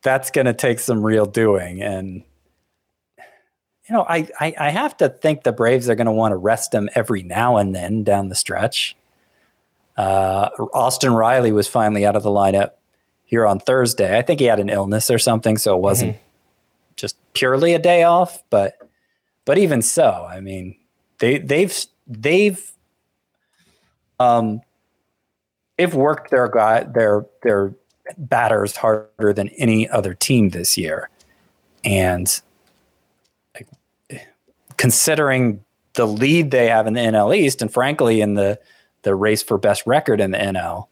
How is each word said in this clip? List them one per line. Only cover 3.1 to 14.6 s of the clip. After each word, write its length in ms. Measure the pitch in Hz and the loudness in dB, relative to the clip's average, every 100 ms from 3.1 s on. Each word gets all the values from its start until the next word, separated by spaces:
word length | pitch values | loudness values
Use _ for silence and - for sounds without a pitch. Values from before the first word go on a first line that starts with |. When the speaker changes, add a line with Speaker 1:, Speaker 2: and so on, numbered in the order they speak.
| _ - _ _ _ _ _ _ | _ -20 _ _ _ _ _ _
Speaker 1:
you 60 | |
know, 100 | 220 - | -2 0
I, 200 | 170 160 - | -2 -4 -6
I, 140 | 156 156 | -6 -2
I 120 | 147 | -4
have 260 | 170 285 - | -2 -4 0
to 100 | 147 | -2
think 360 | - 156 151 | 0 -2 0
the 80 | - | -2
Braves 360 | 113 117 127 120 | 0 2 2 0
are 60 | |
gonna 180 | 113 117 | 0 0
wanna 240 | 110 113 95 | 2 0 0
rest 380 | 95 113 - | 0 -2 -2
him 140 | 113 104 | -4 -2
every 280 | - 110 104 | -4 -2 -4
now 340 | 90 92 120 117 | -4 -2 0 2
and 180 | 98 | 0
then 280 | 92 87 110 | -4 -4 -4
down 240 | 104 101 98 | 0 0 -2
the 60 | |
stretch. 640 | 92 - - 120 - - - _ _ _ _ _ _ _ _ _ - | -6 -6 -4 -4 -4 -8 -10 _ _ _ _ _ _ _ _ _ -6
Uh, 540 | 98 98 95 95 101 - 110 | -2 0 0 0 -4 -4 -6
Austin 400 | - 123 127 135 | 0 0 0 0
Riley 380 | 117 110 131 120 | 2 4 2 2
was 160 | 107 98 | 2 0
finally 360 | 123 107 104 | 0 0 2
out 120 | 101 104 | 0 0
of 60 | |
the 80 | 104 | 0
lineup 420 | 101 98 98 98 _ _ _ _ _ | 0 2 2 -2 _ _ _ _ _
here 220 | _ 117 110 | _ 0 2
on 140 | 95 | 0
Thursday. 560 | - 131 123 - 95 104 | 0 0 0 0 0 0
I 40 | |
think 180 | 127 160 | 0 0
he 60 | 123 | 2
had 120 | |
an 120 | 104 | 2